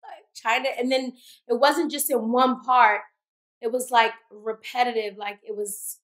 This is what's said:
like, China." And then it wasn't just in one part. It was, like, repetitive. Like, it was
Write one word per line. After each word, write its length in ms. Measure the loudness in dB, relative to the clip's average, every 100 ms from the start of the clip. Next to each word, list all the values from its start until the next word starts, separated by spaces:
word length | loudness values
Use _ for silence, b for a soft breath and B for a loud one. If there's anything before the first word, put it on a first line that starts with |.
like, 220 | -18 -20 _ -8
China." 340 | -2 0 0 -4
And 140 | 0
then 220 | 0 -2 -10 B B _
it 80 | 2
wasn't 360 | 4 4 -2
just 200 | -2 -2
in 200 | -2 0
one 300 | 2 2 0
part. 400 | 2 6 6 4 -4 _ _ _ _ _
It 100 | -6
was, 180 | -4 0
like, 240 | 2 2 0 _
repetitive. 880 | -12 -8 -8 -8 -2 0 0 -4 -8
Like, 220 | -12 -12
it 140 | -12 -8
was 460 | -8 -10 -14 -16